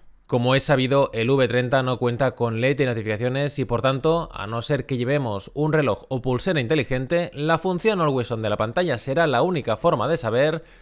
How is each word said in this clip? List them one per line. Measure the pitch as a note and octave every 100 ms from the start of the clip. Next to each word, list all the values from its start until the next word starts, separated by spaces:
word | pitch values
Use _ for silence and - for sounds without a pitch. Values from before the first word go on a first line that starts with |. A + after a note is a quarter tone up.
| - - -
Como | B2+ B2
es | C3+
sabido, | - C3+ B2+ C#3 C3+
el | A2+ A#2
V | C3+ B2
treinta | B2 B2 C3+
no | C3 B2
cuenta | A#2+ A#2+ C3 -
con | A#2+ A2+
led | B2+ C#3
de | C3
notificaciones | A2+ G#2+ G#2+ B2 C3+ C#3+ -
y, | B2+
por | A#2
tanto, | C3 C3+ D#3+ E3 D#3
a | - G2+
no | A#2
ser | A2+ C#3+ -
que | B2+
llevemos | A#2+ C#3+ B2 G2+ - C#3
un | D3+
reloj | D#3 C3 G2+ -
o | C3
pulsera | C3 B2 F#3+ D#3+
inteligente, | A2+ D#3 A#2+ B2+ C3 E3+ F3
la | - D3+ E3
función | F#3+ F3+ A3 G3
Always | D#3 C3 A2+
On | A2+
de | A2
la | G#2
pantalla | A2 F3+ F3+ A#2+
será | - C#3 D#3+
la | A#2+
única | E3 E3+ A#2 G#2+
forma | E3+ D3 A#2
de | E3
saber | A#2 A#2 D3+ D#3 - -